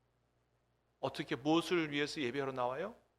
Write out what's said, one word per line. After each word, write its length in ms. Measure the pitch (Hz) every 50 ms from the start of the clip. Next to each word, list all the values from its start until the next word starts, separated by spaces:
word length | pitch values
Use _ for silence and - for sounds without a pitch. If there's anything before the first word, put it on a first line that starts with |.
| _ _ _ _ _ _ _ _ _ _ _ _ _ _ _ _ _ _ _ -
어떻게, 380 | - 135 - - 156 - 160 135
무엇을 520 | 127 151 160 170 165 - 185 170 160 151
위해서 300 | 143 143 147 143 - 160
예배하러 320 | 139 120 120 143 139 135
나와요? 420 | 131 127 123 123 127 147 180 214 240 - _ _ _